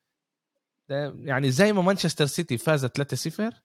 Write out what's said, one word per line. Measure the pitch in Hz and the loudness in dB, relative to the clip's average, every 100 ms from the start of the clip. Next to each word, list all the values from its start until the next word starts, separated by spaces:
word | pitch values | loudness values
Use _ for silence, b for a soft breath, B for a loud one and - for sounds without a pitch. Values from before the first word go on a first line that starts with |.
| _ _ _ _ _ _ _ _ - | _ _ _ _ _ _ _ _ -8
ده | 139 143 - | -4 -4 -6
يعني | 135 127 139 | -4 0 2
زي | 127 208 | 4 4
ما | 208 | 4
مانشستر | 180 196 170 - 143 | 2 2 0 0 0
سيتي | - 170 120 | -2 -4 -2
فاز | - 151 131 | 0 0 0
ثلاثة | - 139 131 | -4 -4 -4
صفر، | 160 - 220 - | -6 -4 -6 -6